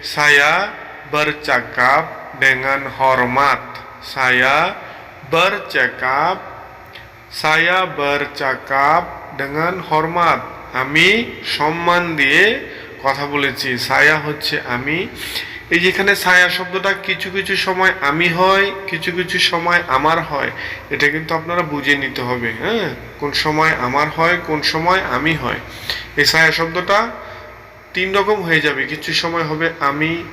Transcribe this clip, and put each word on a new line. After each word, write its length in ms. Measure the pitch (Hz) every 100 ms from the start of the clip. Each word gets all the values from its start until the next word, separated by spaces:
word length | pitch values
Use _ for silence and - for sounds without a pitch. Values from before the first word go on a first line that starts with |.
| -
"Saya 380 | - 147 143 147 170 208 - - - 139
bercakap 880 | 147 151 147 - 123 117 - 123 143 160 - - -
dengan 400 | 135 131 135 139 135 123
hormat, 640 | 131 127 123 127 143 120 - - - - -
saya 600 | - 127 123 131 147 180 202 - - - - -
bercakap, 1040 | 165 185 202 - 147 123 120 127 135 165 190 - - - - - - - - - -
saya 440 | 156 160 170 185 180 143
bercakap 1040 | 143 143 143 - 139 123 - 139 143 165 170 - - 135
dengan 440 | 139 147 170 185 -
hormat, 500 | 156 160 175 170 127 - - -
আমি 520 | 127 131 151 180 220 233 - - -
সম্মান 580 | 147 170 170 175 175 156
দিয়ে 440 | 139 156 208 269 - - - -
কথা 240 | 135 135 143
বলেছি।" 520 | 143 139 123 135 120
সায়া 400 | 120 135 147 156
হচ্ছে 420 | 151 147 - 147 131
আমি। 380 | 123 139 160 226 - - - - - -
এই 80 | 170
যেখানে 380 | 180 180 196 190
সায়া 320 | 185 180 180
শব্দটা 440 | 180 180 185 196
কিছু 380 | 190 - 175 190
কিছু 260 | 190 190 190
সময় 360 | 190 185 185 -
আমি 280 | 143 156 175
হয়, 440 | 165 185 190 196 190 -
কিছু 260 | 165 170
কিছু 260 | 175 180 180
সময় 440 | - 170 170 175 170
আমার 340 | 131 151 165
হয়, 280 | 156 143 123 - - - -
এটা 180 | 139 143
কিন্তু 260 | 156 160
আপনারা 280 | 165 160 175
বুঝে 340 | 165 147 139 143
নিতে 260 | 135 127
হবে, 300 | 123 123 117
হ্যাঁ, 420 | 110 156 226 170 123 - -
কোন 120 | 143
সময় 400 | 139 156 151 160 160
আমার 300 | 123 139 151
হয়, 280 | 156 165 175 175
কোন 160 | 151
সময় 380 | - 160 170 190
আমি 340 | 196 127 151
হয়। 260 | 156 123 104 - - - - - -
এই 80 |
সায়া 280 | 147 160 160
শব্দটা 580 | 160 165 170 175 202 233 - - - - - - - -
তিন 200 | 185 190 196
রকম 260 | 196 214
হয়ে 180 | 170 160
যাবে, 260 | 151 135 139
কিছু 260 | 151 -
সময় 300 | 160 170 170
হবে 300 | 156 156 165 160
আমি 440 | 143 143 160 170 175